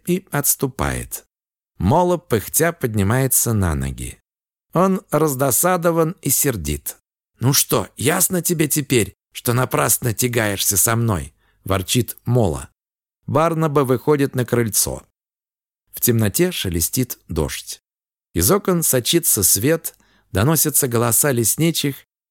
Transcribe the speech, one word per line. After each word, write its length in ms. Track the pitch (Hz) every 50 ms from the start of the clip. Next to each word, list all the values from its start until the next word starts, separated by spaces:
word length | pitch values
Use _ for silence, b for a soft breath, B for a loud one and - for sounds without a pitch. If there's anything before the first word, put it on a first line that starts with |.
| _
и 200 | - 175 180 - _
отступает. 920 | - 143 139 - - - 151 135 - - 71 69 64 62 60 - - - - _ _ _ _ _ _ _ _ _ _ -
Мола, 400 | 85 95 143 175 180 180 180 170
пыхтя, 540 | - - 123 101 - - - - 160 170
поднимается 800 | 165 - - 120 107 107 95 98 120 131 135 127 - - - 120
на 220 | 113 104 95 85 78
ноги. 440 | 67 65 67 64 64 64 62 - - _ _ _ _ _ _ _ _ _ _
Он 300 | - 156 185 190 190 185 - _
раздосадован 1080 | - 147 160 156 135 127 139 139 123 - - 180 185 175 165 175 165 165 160 160 190 -
и 80 | - 143
сердит. 640 | - - - 139 120 95 76 73 73 69 - - - _ _ _ _ _ _ _ _ -
«Ну 120 | 113 131
что, 360 | 143 - - - 143 113 - - _
ясно 460 | - 104 139 175 190 165 - 185 175
тебе 260 | 160 - 175 156 160 143
теперь, 460 | - 151 139 - 135 117 98 - - _ _ _
что 200 | - - - 127
напрасно 640 | 117 123 127 - - 147 139 131 - - 135 123 101
тягаешься 640 | - 127 123 120 120 110 104 98 - - - 101
со 200 | 92 - 117 113
мной?» 380 | 117 117 113 98 80 69 - - _ _ _ _ _ -
ворчит 520 | - 95 98 90 - - 127 113 - - _ -
Мола. 460 | 120 120 123 110 87 71 71 - - _ _ _ _ _ _ _ _ _ _ _
Барнаба 540 | - 110 143 165 170 165 160 160 156 139 147
выходит 540 | 135 120 131 117 - 151 151 143 139 - -
на 100 | 127 120
крыльцо. 580 | - 123 120 117 110 - - - 69 65 - - _ _ _ _ _ _ _ _ _ _ _ _ _ _ _ _ _
В 80 | - -
темноте 520 | - 123 113 113 110 101 - - 175 180
шелестит 640 | - - - 95 82 85 82 - - 131 127 - - - _ -
дождь. 520 | 85 80 73 69 - - - - - - _ _ _ _ _ _ _ _ _ _ -
Из 160 | 85 87 117
окон 320 | 190 208 - 196 180 170
сочится 600 | 156 - - 127 117 - - 170 165 - - 107
свет, 520 | 92 - - - 107 147 165 160 - - b b b b b b b b
доносятся 560 | - 95 107 151 165 143 - 156 - - 147 127
голоса 440 | 120 113 120 120 110 - - 147
лесничих 720 | 131 120 113 - - - 156 170 156 - - 143 135 - - _ _ _ _ _